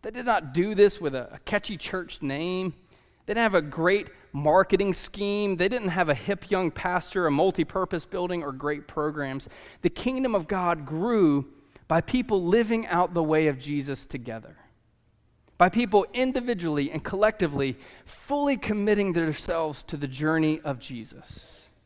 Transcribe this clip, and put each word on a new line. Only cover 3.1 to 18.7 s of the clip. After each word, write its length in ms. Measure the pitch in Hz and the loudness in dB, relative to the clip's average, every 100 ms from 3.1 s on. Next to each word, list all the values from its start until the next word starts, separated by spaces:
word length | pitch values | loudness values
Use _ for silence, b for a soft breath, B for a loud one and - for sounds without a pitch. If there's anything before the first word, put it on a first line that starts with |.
| b - | b -6
They 80 | |
didn't 100 | 208 | 0
have 120 | 226 190 | 4 2
a 60 | |
great 460 | 151 151 170 202 - B B | 0 0 2 2 0 B B
marketing 640 | 143 147 175 190 185 202 | 0 6 6 6 4 2
scheme. 640 | 180 - 202 202 202 202 180 | -2 -6 -6 -2 0 -2 0
They 100 | 190 | 0
didn't 220 | 240 196 | 0 -2
have 180 | 170 170 | 0 2
a 60 | |
hip 360 | 135 - 196 - | 0 -2 -6 -2
young 220 | 190 175 | 0 0
pastor, 560 | - 185 180 - 190 170 | -2 -2 -2 -2 -2 2
a 40 | |
multi-purpose 760 | 143 190 185 156 190 185 175 - | 4 2 2 -2 -2 -2 -4 -6
building, 360 | - 180 175 | -6 -4 -4
or 120 | 143 | -6
great 340 | 131 143 147 147 | -6 -4 -6 -6
programs. 600 | - 151 151 139 135 - B B B | -4 -2 -2 -4 -6 -10 B B B
The 80 | 170 | -2
kingdom 460 | - 247 262 262 208 | -2 -4 -2 0 0
of 120 | 156 | -2
God 380 | 190 180 165 139 | -2 0 -2 -4
grew 640 | 156 214 226 165 143 135 B B B _ | -4 0 4 4 4 -2 B B B _
by 100 | 165 | 0
people 420 | 170 254 247 202 | 2 -2 2 0
living 460 | 175 214 220 226 220 | 4 4 4 0 0
out 260 | 175 180 | 0 0
the 80 | 175 | 0
way 260 | 156 156 156 | 2 4 4
of 120 | 135 | 0
Jesus 460 | 135 147 139 135 - | -4 -6 -4 -8 -8
together, 500 | 123 117 113 - - - _ _ _ _ _ _ _ _ _ | -10 -10 -12 -14 -20 -20 _ _ _ _ _ _ _ _ _
by 100 | 180 | 4
people 380 | 220 240 202 180 | 4 4 2 2
individually 760 | 160 262 254 247 214 170 147 143 | 0 0 0 -2 -2 -2 -2 -2
and 120 | 156 | -4
collectively 760 | - 196 214 214 165 143 139 120 B B - | -6 2 2 2 -2 0 -2 -4 B B -20
fully 500 | - - 285 285 254 | -20 -4 0 0 0
committing 560 | - | -2